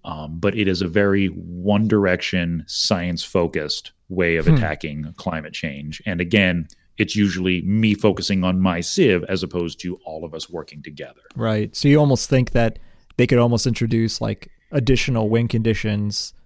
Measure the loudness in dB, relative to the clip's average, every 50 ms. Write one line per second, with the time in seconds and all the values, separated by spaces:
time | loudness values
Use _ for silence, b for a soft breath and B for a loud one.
0 | _ -10 -10 -10 -10 -10 -8 -2 -2 -2 0 2 0 0 0 0 -2 0 2 2
1 | 2 4 2 2 0 -2 -4 -6 -12 -12 -10 -4 0 0 2 2 2 2 2 2
2 | 4 2 0 0 -2 -4 -2 -2 -2 -2 -4 -4 -6 -8 -6 -4 -2 -2 -2 -2
3 | -2 -4 -6 -6 -8 -2 0 0 0 0 -2 -6 -6 -6 -8 -8 -10 -16 _ _
4 | _ _ -2 -2 0 2 0 2 4 4 4 4 4 0 -4 -6 -8 -10 -8 -10
5 | -10 -12 -12 -8 -8 -6 -6 -6 -10 -10 -12 -8 -8 -8 -8 -10 -12 -12 -12 -10
6 | -8 -6 -4 -2 -2 4 4 4 4 4 2 0 -4 B B B B B _ -4
7 | -2 -2 2 0 0 0 0 -2 -2 0 -2 0 0 0 0 2 2 2 2 4
8 | 2 2 2 2 -2 -2 -2 0 0 0 2 2 2 2 2 0 -4 -4 2 4
9 | 4 4 4 2 0 -2 -4 -4 -4 -4 -4 -4 -4 -4 -8 -8 -10 -10 -10 -10
10 | _ -14 -12 -12 -12 -12 -12 -12 -12 -10 -10 -12 -12 -12 -18 -18 -18 -18 -16 -16
11 | -16 -18 -18 _ _ _ -8 -4 -2 -2 0 -2 -2 -4 -4 0 4 6 6 6
12 | 6 4 2 2 2 2 2 2 2 2 2 2 2 2 -2 b b b b b
13 | b b b 0 2 4 4 4 4 4 2 2 0 0 0 0 -2 0 2 0
14 | 0 0 -2 -4 -4 -4 -4 -6 -10 -20 -20 _ _ _ -4 -2 2 2 2 2
15 | 2 0 0 0 2 2 2 2 2 2 0 0 2 2 0 0 0 -2 -2 0
16 | -2 -2 -4 -6 -8 -10 -14 -20 _